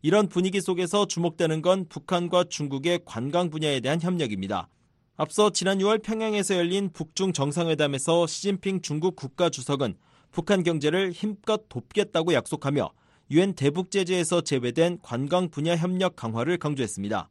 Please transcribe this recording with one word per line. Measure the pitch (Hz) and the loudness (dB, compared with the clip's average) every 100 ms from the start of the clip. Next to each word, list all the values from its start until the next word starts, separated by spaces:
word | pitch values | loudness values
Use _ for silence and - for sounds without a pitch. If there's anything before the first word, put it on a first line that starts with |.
이런 | 151 208 190 | 4 4 4
분위기 | 175 185 196 | 0 0 0
속에서 | 190 180 180 208 | 0 -2 0 2
주목되는 | 202 170 170 156 165 160 | 0 0 -2 0 0 2
건 | 170 190 175 | 2 2 0
북한과 | - - 180 175 180 | -12 -2 -2 2 2
중국의 | 175 - 147 135 160 170 | 0 -4 -4 -2 0 -2
관광 | - 110 131 175 175 | -4 -8 -2 0 -2
분야에 | 156 156 135 | -2 -2 0
대한 | 123 165 | 0 0
협력입니다. | 175 180 127 101 95 98 85 _ _ _ _ - | 0 -2 -2 -2 -2 -4 -6 _ _ _ _ -6
앞서 | 156 - 208 | -2 4 2
지난 | 202 185 196 | 4 0 2
유월 | 196 220 | 2 2
평양에서 | 214 220 220 208 190 | 0 -4 0 0 0
열린 | 185 175 196 202 | 2 2 0 -2
북중 | - 151 - 190 | -6 -10 -2 -2
정상회담에서 | 160 139 156 165 151 147 139 165 170 165 | 0 0 0 0 2 0 0 2 2 2
시진핑 | - 196 190 196 190 | 0 -2 -2 -2 -4
중국 | - 151 185 180 | -4 -2 -2 -4
국가주석은 | 135 - 175 151 127 139 127 - _ _ _ | -12 0 0 0 -4 -2 -2 -4 _ _ _
북한 | - 160 196 | -8 0 2
경제를 | 170 160 147 175 190 | 2 0 0 0 -2
힘껏 | 170 214 202 - 214 _ | -4 -6 -4 -2 -2 _
돕겠다고 | 127 - 208 202 170 165 | -12 -4 -2 0 0 2
약속하며, | 143 - 143 139 143 92 _ _ _ _ | 0 0 -4 -2 -2 -2 _ _ _ _
유엔 | 147 196 | 2 2
대북 | 185 139 156 180 | 2 0 0 -2
제재에서 | 196 175 185 165 175 | -2 0 0 2 0
제외된 | 160 135 120 123 170 175 | 0 -2 0 2 0 0
관광 | - 120 143 180 180 | -6 -4 0 0 0
분야 | 147 156 | -2 -2
협력 | 170 180 185 185 | 0 0 0 -2
강화를 | - 117 113 131 175 | -2 -6 -2 -2 -2
강조했습니다. | 151 139 113 - 101 104 78 | -2 -2 -4 -4 -4 -4 -6